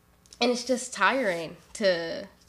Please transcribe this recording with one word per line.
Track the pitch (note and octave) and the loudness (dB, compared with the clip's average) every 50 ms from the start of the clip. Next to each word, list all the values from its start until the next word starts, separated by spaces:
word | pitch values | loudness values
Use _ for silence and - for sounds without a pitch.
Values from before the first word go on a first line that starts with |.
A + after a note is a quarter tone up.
| _ _ _ _ _ _ - - | _ _ _ _ _ _ -4 0
and | A#3+ B3 | 0 0
it's | B3 A#3+ - | 0 0 -2
just | - B3+ A#3 - - - | -2 -2 -2 -4 -6 -2
tiring | - G3 G3 A#3+ C4+ B3+ G3 F3 E3+ E3 D3+ F3 - - - - | 2 4 4 4 4 2 0 0 -2 -4 -8 -10 -14 -18 -16 -6
to | - A3 F#3+ F3+ E3 E3 E3 - - G3 G3 - _ _ | 0 2 2 2 2 0 -4 -6 -8 -10 -12 -16 _ _